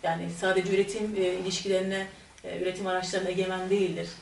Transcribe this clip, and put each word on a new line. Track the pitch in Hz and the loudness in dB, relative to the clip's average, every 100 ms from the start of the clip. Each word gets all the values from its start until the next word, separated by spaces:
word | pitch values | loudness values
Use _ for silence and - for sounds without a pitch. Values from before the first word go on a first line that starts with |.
Yani | 165 170 175 - | 0 -2 -4 -2
sadece | 190 185 185 | 2 4 4
üretim, | 190 196 220 214 202 | 2 2 0 -2 2
e, | 180 | 2
ilişkilerine, | 185 190 180 196 190 190 190 190 - - - | 0 -2 -4 0 2 2 -2 -4 -10 -20 -14
e, | 185 175 | -10 -4
üretim | 185 185 196 | -4 -2 -2
araçlarına | 185 180 190 185 | -2 0 -2 0
egemen | 180 185 185 185 | 0 0 -2 2
değildir. | 202 185 170 170 - | 2 2 0 -6 -10